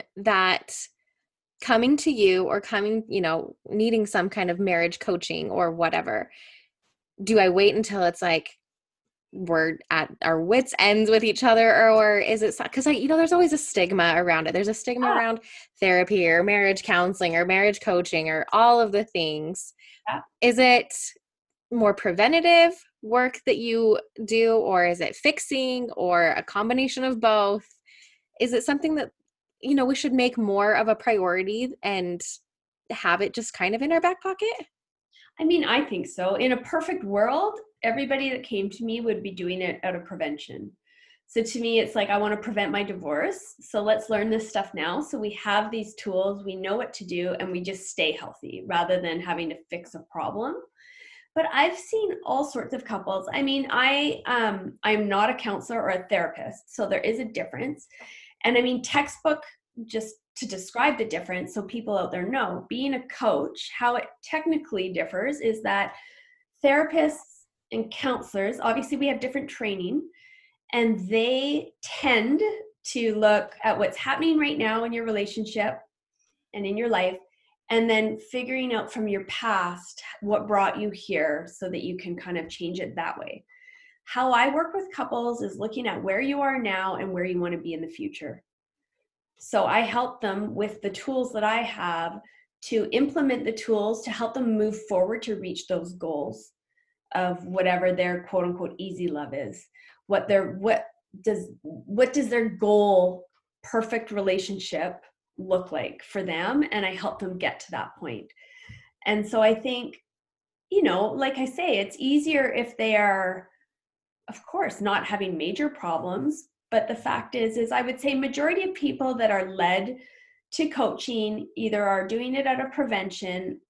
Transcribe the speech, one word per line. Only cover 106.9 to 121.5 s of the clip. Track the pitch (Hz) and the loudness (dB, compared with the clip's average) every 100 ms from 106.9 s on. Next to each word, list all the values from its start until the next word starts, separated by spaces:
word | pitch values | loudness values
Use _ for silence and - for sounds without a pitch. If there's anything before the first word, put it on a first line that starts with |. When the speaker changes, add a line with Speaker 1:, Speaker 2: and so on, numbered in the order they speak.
Speaker 2:
help | 185 180 - | -4 -6 -6
them | 190 185 | -8 -4
get | 151 - | -4 -4
to | - | -10
that | 151 - - | -8 -10 -10
point. | 156 110 - _ - - - - _ _ - | -10 -10 -12 _ -20 -20 -20 -20 _ _ -2
And | 214 208 | -2 0
so | 220 | 4
I | 220 | 4
think, | 220 254 247 240 - _ _ _ _ _ _ - | 4 -2 -6 -8 -16 _ _ _ _ _ _ 0
you | 196 | 2
know, | 277 180 208 | 4 2 0
like | 240 269 269 | 0 -2 -2
I | 262 | -4
say, | - 349 214 | -2 0 0
it's | 202 - | -2 -4
easier | 262 294 311 294 254 | 2 2 2 2 2
if | - 240 - | -2 -4 -2
they | 220 214 | 2 4
are, | 208 190 185 190 - _ _ _ _ _ _ _ - | 4 2 0 -4 -12 _ _ _ _ _ _ _ -20
of | 220 | -18
course, | - 370 320 - | -8 -4 -4 -2
not | 202 202 - | -2 -2 -2
having | 202 185 170 | -4 -4 -4
major | 160 180 294 | -4 -2 -4
problems. | - 175 160 180 190 277 302 - _ - | -4 -4 -4 -2 -4 -2 -4 -10 _ 0
But | 226 - | 0 0
the | |
fact | 226 269 240 - | -4 -4 -4 -4
is, | 247 226 233 | -2 -2 0
is | 226 | 0
I | 247 | 0
would | 247 254 | -2 -2
say | 277 | -2
majority | 269 269 269 302 359 381 | 0 -2 0 0 0 -2
of | |
people | 381 285 254 262 | -4 -4 -2 -2
that | 240 220 | 0 2
are | 196 185 | 2 -2
led | 190 175 190 202 254 - _ _ _ _ | 0 0 2 -2 -10 -16 _ _ _ _
to | - 302 | -4 -2
coaching | 254 233 - - 226 214 214 - | 0 -2 -2 -6 -4 -2 -4 -8